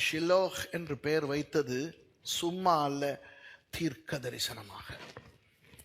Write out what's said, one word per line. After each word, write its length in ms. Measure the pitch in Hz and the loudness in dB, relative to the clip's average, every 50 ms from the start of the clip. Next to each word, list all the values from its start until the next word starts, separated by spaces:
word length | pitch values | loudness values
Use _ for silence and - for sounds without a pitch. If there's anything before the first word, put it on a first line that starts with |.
| - - | 0 0
ஷிலோஹ் 600 | - 160 165 170 180 190 190 180 - - - - | 2 2 4 6 6 6 6 4 0 -4 -8 -4
என்று 260 | - 170 170 151 147 123 | -4 -6 -4 -4 -6 -4
பெயர் 280 | - 147 156 160 151 | 0 2 2 2 2
வைத்தது 680 | 135 139 147 147 - - 160 139 127 127 127 143 165 - - - - _ _ | 0 0 -2 -2 2 2 0 2 2 0 -2 -2 -4 -8 -14 -20 -20 _ _
சும்மா 640 | _ - - - - 170 175 185 190 185 170 156 147 | _ -6 -4 -2 0 -2 -2 4 6 6 6 6 6
அல்ல, 380 | 143 139 143 143 143 135 - - - - - - - - - _ _ | 2 2 0 0 -2 -2 -4 -10 -18 -20 -20 -20 -20 -20 -20 _ _
தீர்க்க 480 | - - 165 160 127 - - - - 143 | -6 -2 -2 -2 -2 -4 -6 -6 -6 -4
தரிசனமாக. 800 | 123 123 120 123 - - 120 110 107 101 - - - - - - - - - - - - - - _ _ _ _ _ - - - - | -4 -6 -4 -4 -4 -4 -4 -8 -12 -14 -14 -14 -12 -12 -12 -14 -14 -16 -16 -18 -18 -20 -20 -20 _ _ _ _ _ -20 -20 -20 -20